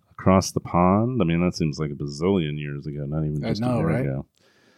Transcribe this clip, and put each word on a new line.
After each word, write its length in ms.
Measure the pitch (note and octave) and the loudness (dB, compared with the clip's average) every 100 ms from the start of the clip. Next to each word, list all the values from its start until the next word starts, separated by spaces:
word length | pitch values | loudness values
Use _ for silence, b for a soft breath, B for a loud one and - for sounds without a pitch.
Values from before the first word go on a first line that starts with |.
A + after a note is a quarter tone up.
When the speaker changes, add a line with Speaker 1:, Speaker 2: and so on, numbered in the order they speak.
| - | -18
Speaker 1:
across 400 | - G2 F#2+ - | -2 4 4 4
the 80 | - | -2
pond? 600 | - F2 F2+ G2+ A#2 B2+ | -2 2 4 4 2 0
I 20 | |
mean, 200 | E2+ E2+ | 2 4
that 100 | F2+ | 2
seems 240 | - E2 C2+ | 2 -2 -2
like 140 | D2+ | -4
a 20 | |
bazillion 640 | C#2 C#2+ C#2+ F2 G2 D2+ D2 | -4 -8 -2 2 2 0 -4
years 280 | D2 C#2+ C2+ | -6 -8 -8
ago, 160 | D2 C#2+ | -6 -4
not 180 | D#2 | -2
even 200 | D2+ D2+ | -2 -2
Speaker 2:
I 60 | C2+ | -2
Speaker 1:
just 120 | - | -2
a 40 | B2 | -2
Speaker 2:
know, 120 | A#2+ | 0
Speaker 1:
year 80 | E2 | 0
Speaker 2:
right? 140 | D#2 | 0
Speaker 1:
ago. 260 | C#2 C2+ - _ _ _ _ | -2 -4 -8 _ _ _ _